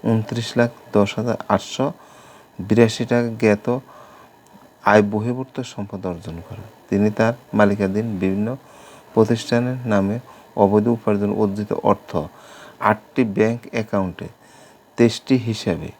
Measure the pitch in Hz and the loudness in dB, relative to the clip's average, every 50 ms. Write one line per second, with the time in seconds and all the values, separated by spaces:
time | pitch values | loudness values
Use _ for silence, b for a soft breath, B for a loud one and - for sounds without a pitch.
0 | - 113 113 113 107 - - 120 117 - - 120 120 117 - - - - - 104 | 0 2 0 0 0 -2 -6 -6 -6 -4 0 0 0 0 -2 -10 -20 -2 0 0
1 | 101 101 - - 110 120 110 - - - 98 98 - - - - 135 143 - B | 0 0 -2 -6 -4 -4 -6 -6 -4 -4 -4 -4 -4 -8 -6 -4 -4 -4 -6 B
2 | B B B B B B B B B B _ - 92 104 110 117 117 110 110 - | B B B B B B B B B B _ -14 -4 0 4 4 4 4 2 -4
3 | 120 107 123 120 120 117 113 113 113 107 104 104 - - 120 131 - B B B | -4 -2 0 0 0 -2 -4 0 2 2 2 2 0 -4 -6 -6 -8 B B B
4 | B B B B B B B _ _ _ - - - - _ _ - 101 104 107 | B B B B B B B _ _ _ -20 -20 -20 -20 _ _ 2 4 6 6
5 | 104 101 104 107 107 120 123 131 127 127 _ - 127 - - - 101 101 - 98 | 6 4 0 -2 -2 -2 -4 -4 -8 -8 _ -10 -10 -10 -10 -12 -10 -10 -10 -8
6 | 92 92 87 82 - - 82 85 87 - - - - - - - - - 98 101 | -6 -6 -8 -6 -10 -12 -12 -12 -12 -14 -16 -16 -16 -18 -20 -20 -8 -2 0 2
7 | 104 107 104 - 113 113 120 - - - - 107 107 101 101 101 101 95 95 107 | 2 2 2 2 2 0 0 -2 -10 -4 2 4 4 4 4 2 0 0 0 -2
8 | 113 117 107 92 95 95 95 101 107 113 131 131 B B B B B B B B | -2 -2 -4 -2 -2 -2 0 0 -2 -4 -4 -8 B B B B B B B B
9 | B B - 113 110 - 120 113 - - 123 120 123 123 127 127 123 120 104 101 | B B 2 2 4 4 2 -2 -2 -2 -2 0 0 -2 -4 -4 -2 0 0 0
10 | 98 98 107 123 - B B B B B _ - 104 98 104 107 104 120 117 113 | 0 0 -2 -6 -8 B B B B B _ 2 4 6 6 4 4 2 0 0
11 | - 110 104 101 101 101 101 - 107 101 98 104 107 104 - - - - 101 - | 0 0 0 0 0 -2 0 0 0 0 0 -4 -4 -4 -4 -2 0 0 0 0
12 | - - - 87 76 76 B B B B B B B B B B - 104 107 107 | -2 -6 -6 -6 -6 -6 B B B B B B B B B B 0 0 0 0
13 | - - _ - 127 110 98 - 110 110 117 117 - - - 120 107 - - 101 | -4 -8 _ -2 -2 0 2 0 0 0 0 -4 -8 -8 -8 -8 -6 -2 -2 -2
14 | 95 92 82 - - - - _ B B B B B B B B _ _ _ - | -2 -2 -6 -10 -14 -14 -16 _ B B B B B B B B _ _ _ 4
15 | 120 117 - - _ - 135 127 110 117 110 - - 98 87 80 76 65 - _ | 4 4 4 0 _ 0 0 0 2 -2 -6 -4 -2 -4 -4 -4 -6 -12 -14 _